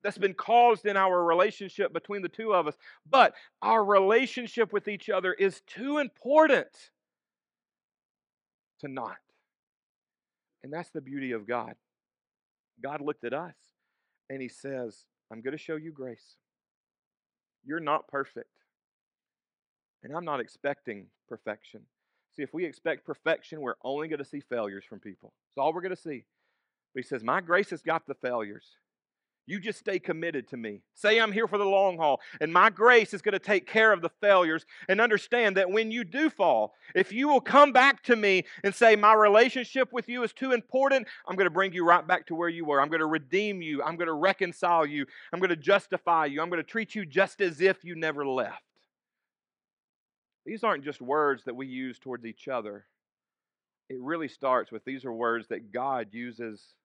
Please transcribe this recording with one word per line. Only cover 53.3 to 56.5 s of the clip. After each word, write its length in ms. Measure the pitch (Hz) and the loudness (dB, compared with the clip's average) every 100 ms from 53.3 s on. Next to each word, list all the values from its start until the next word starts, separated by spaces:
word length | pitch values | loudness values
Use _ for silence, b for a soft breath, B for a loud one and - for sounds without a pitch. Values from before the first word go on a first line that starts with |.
| _ _ _ _ _ _ | _ _ _ _ _ _
It 100 | 131 | -12
really 280 | 127 165 143 | -6 -6 -6
starts 440 | - 135 127 - | -6 0 0 -2
with, 120 | 110 | -10
these 200 | - 135 | -10 -10
are 80 | 127 | -10
words 360 | 113 117 117 - | -4 -2 -2 -4
that 240 | 98 104 | -10 -8
God 420 | 117 135 127 107 | -8 -4 -4 -6
uses 640 | 113 123 113 117 | -12 -14 -12 -12